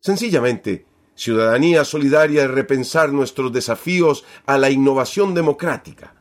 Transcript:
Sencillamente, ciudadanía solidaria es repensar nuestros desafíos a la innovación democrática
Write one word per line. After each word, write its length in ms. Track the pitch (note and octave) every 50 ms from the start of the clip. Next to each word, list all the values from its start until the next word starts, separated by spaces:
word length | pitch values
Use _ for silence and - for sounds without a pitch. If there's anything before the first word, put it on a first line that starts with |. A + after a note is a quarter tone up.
Sencillamente, 840 | _ - G3 G3 A#3 A#3 F#3 C#3+ A#2 B2+ A#2+ G2+ - G#2+ F#2+ F2+ - _ _ _ _ _ _
ciudadanía 680 | - - A#2 A2+ A2 A2+ A2+ A2+ B2+ D3+ E3+ E3+ D#3+ C#3+
solidaria 580 | - - D#3 C#3+ C#3 C#3 D3+ D#3 D3+ D3 D3 C#3
es 80 | C3+
repensar 600 | C3 C3+ C3 - C#3 C3 B2+ B2+ - D#3+ D#3+ D3 C#3
nuestros 400 | C#3+ C3+ A#2+ - - C3 B2 A#2
desafíos 720 | B2+ A2+ - A#2 - - E3+ F3+ F3+ E3+ D#3+ C#3+ C#3+ - - - - _
a 120 | - C#3 C#3
la 120 | C3+ C3+
innovación 640 | C#3 C3+ C3+ C#3 C3+ C3+ B2+ B2+ - G3 G3+ G3 F#3
democrática 800 | E3+ E3 D#3 C#3 - E3+ E3+ D#3+ - - - C#3 _ - - _ _